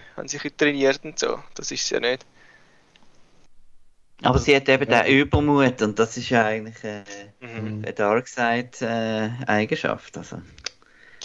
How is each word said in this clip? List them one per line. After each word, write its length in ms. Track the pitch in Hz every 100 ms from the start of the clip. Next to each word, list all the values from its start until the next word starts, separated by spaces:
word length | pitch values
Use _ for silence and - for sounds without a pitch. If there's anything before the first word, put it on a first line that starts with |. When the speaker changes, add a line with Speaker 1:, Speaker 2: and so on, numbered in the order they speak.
| - -
Speaker 1:
wenn 100 | 139
sie 100 | 143
ein 40 |
bisschen 140 | 147 -
trainiert 460 | 147 143 135 135 156
und 120 | -
so. 200 | - - - -
Das 160 | -
ist 160 | - -
sie 80 | -
ja 40 |
nicht. 240 | 120 131 - _ - _ _ _ _ _ - - - - - - - - - _ _ -
Speaker 2:
Aber 180 | 139 131
sie 160 | 147 139
hat 120 | 135
eben 220 | 135 139
Speaker 3:
Ja. 140 | 120
Speaker 2:
den 140 | 95 135
Übermut 640 | 147 147 147 143 131 127
und 160 | 107 104
das 180 | 113 123
ist 120 | 123
ja 160 | 120 107
eigentlich, 380 | 110 107 113
äh, 200 | 110 104 98 101 101 _
Speaker 1:
Mhm. 80 | 123 113 110 107
Speaker 3:
Mhm. 60 |
Speaker 2:
eine 100 | 104
Darkseid, 880 | - 104 113 - - 117 120 120 -
äh, 480 | 117 113 113 107 110 120 127
Eigenschaft. 720 | 104 113 - - - - 85
Also, 240 | 85 - - - - - _ _ - -